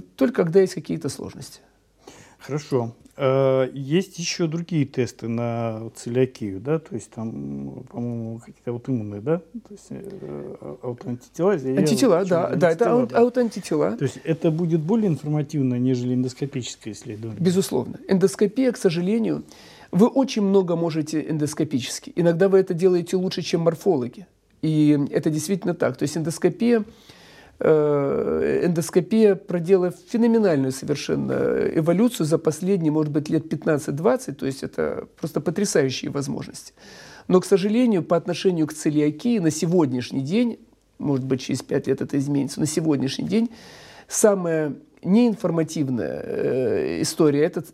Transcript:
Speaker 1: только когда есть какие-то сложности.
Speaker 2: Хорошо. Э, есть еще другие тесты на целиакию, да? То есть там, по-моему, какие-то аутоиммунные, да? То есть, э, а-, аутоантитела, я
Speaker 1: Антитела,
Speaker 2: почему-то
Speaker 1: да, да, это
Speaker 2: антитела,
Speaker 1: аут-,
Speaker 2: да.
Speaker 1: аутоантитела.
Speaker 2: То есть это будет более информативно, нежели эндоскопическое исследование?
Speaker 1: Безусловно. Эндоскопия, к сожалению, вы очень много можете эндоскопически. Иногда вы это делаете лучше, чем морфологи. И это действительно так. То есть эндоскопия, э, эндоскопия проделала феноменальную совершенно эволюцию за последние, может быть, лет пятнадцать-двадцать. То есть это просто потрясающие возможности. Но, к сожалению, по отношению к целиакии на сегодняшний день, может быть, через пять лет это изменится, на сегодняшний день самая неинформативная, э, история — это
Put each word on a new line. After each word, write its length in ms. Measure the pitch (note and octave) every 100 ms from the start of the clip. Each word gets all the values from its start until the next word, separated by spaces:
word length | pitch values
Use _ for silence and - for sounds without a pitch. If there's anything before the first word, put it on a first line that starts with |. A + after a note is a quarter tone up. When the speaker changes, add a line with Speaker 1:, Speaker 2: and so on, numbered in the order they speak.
| - -
Speaker 1:
только 260 | C4 A3
когда 180 | F3 F#3+
есть 140 | F#3+ E3+
какие-то 340 | - E3 C#3+
сложности. 520 | - - - - - _ _ _ _ - - - _
Speaker 2:
Хорошо. 560 | - D3 - C3 A#2 - _ -
Э, 540 | C3+ C3+ C3+ C3 B2+
есть 440 | C3+ C3+ E3 F#3+ -
еще 300 | E3+ - E3
другие 380 | E3 E3+ E3 C3+
тесты 420 | - A#2 - A#2
на 640 | A#2 A#2+ A#2 A#2 A2 A2 -
целиакию, 640 | A#2+ A#2+ B2+ - G#2 F#2+
да? 200 | A#2+ D#3+
То 160 | D#3 A2
есть 160 | -
там, 720 | - A2+ - C#3 C#3 C#3 C3 B2+
по-моему, 480 | - A#2+ A#2 A2+ A2+
какие-то 320 | - - -
аутоиммунные, 500 | A#2+ B2 B2+ G#2 G2+
да? 160 | A#2+ E3+
То 320 | - A#3 -
есть, 160 | G3+ -
э, 640 | G#3 - - - D2 C#3 -
а-, 180 | C#3 -
аутоантитела, 720 | B2+ B2 - A#2+ - - F3+ F#3
я 220 | C3 C3+
Speaker 1:
Антитела, 420 | D3+ G#3 B3+ E3+
Speaker 2:
почему-то 280 | F#3+ E3+ F#3
Speaker 1:
да, 60 | F3
да, 160 | E3+
это 140 | E3 A#3
Speaker 2:
антитела, 160 | A#3+
Speaker 1:
аут-, 80 | B3
Speaker 2:
да. 80 | -
Speaker 1:
аутоантитела. 800 | A#3+ B3 A#3 G3+ - D#3 D#3+ A#3
Speaker 2:
То 60 |
есть 160 | C3+ -
это 260 | - D#3 E3+
будет 320 | D#3 F3 E3+
более 280 | D3+ A3+ G#3
информативно, 640 | D3 D3 D3+ D3 D#3 C3 B2
нежели 400 | B2+ B2+ B2 B2+
эндоскопическое 760 | B2+ - C#3+ C3+ A2+ - A2
исследование? 460 | G2+ - G#2 A2+ G#2+
Speaker 1:
Безусловно. 600 | F3 F3+ F#3 - A#2 - -
Эндоскопия, 640 | F#3+ F#3+ - G#3 A#3 B3+
к 60 | -
сожалению, 640 | F#3+ E3 F3+ A3+ G#3 D3+ - - - - -
вы 160 | F3+ A#3+
очень 340 | C4+ C4+ A3+
много 340 | G3 G3 F3+ E3
можете 460 | E3+ D#3+ D3+ D#3 C3+
эндоскопически. 800 | D#3 D3 D3+ D#3 C3 B2 - - -
Иногда 340 | E3+ E3+ G3
вы 80 | F#3+
это 160 | F#3+
делаете 420 | E3+ F#3 F3+ E3+ F#3+
лучше, 280 | F#3 F#3
чем 180 | E3 F3
морфологи. 640 | E3 E3 G3+ D#3 A#2+ - F#3 _ _ _
И 360 | D#3 D#3 D3+ D3 C#3+
это 180 | - D#3+
действительно 460 | D3+ D3+ F#3+ F3 E3
так. 220 | - B2+
То 60 |
есть 140 | D3 E3+
эндоскопия, 640 | D#3 D#3+ F3 - A#3 A#3 G#3 - - - - - - -
э, 1000 | - D#3 D3+ C#3+ C#3 C#3 - D#3 C#3+ C#3 F3
эндоскопия 680 | E3+ - F#3 - A3 G#3+ F#3+
проделала 580 | - F3 E3 G3 F3+ F3 -
феноменальную 600 | A#3 A#3 A3+ G3+ D3 C3
совершенно 640 | C3 C#3+ C#3+ - D3 C3+ C3 B2+ - - -
эволюцию 500 | D#3+ F3 A#3+ - D#3
за 140 | D#3
последние, 520 | D#3+ D3+ F3+ G3 D#3
может 200 | D#3 D3+
быть, 180 | D3+ C#3+
лет 180 | E3 -
пятнадцать-двадцать. 920 | D#3 - C#3+ D3 C#3+ F#3 B3+ - C#3
То 80 | C#3
есть 160 | C3+
это 440 | - - D#2 - - _
просто 220 | E3 E3
потрясающие 680 | D3 E3 G3+ F3 C3+ A#2+ D3
возможности. 640 | C#3 C#3 - - - - _ - - - - -
Но, 120 | F3+
к 60 | F3+
сожалению, 560 | G3 G3+ A3+ B3 F#3+
по 160 | - F3
отношению 480 | E3+ E3 F#3+ F3 D3+
к 80 |
целиакии 640 | - D#3+ D3+ D3 D3+ A#3+ A#3
на 140 | D#3+
сегодняшний 680 | D3+ F3 F3+ D3 B2 B2 C3+
день, 360 | C3+ G#3 A#3+ - - _ _ -
может 260 | C#3+ C3+
быть, 180 | C3 C3+
через 200 | - C3+
пять 240 | - C#3 C3+
лет 160 | C3+
это 160 | - C#3
изменится, 420 | C3+ C#3+ C3 -
на 60 | D3+
сегодняшний 640 | - D#3+ C#3+ C3+ - D3+
день 240 | G#3 A#3 - - - - - -
самая 640 | - G#3+ G3 F3 D#3+ D#3 - - _
неинформативная, 1200 | - G#3 A#3+ G3+ F3 E3+ D#3+ E3 C#3 A#2+ D2+ C2+ -
э, 760 | - - B2+ B2 G2 C2+ E2
история — 420 | - - D#3 C#3+
это 200 | E3 F3+ -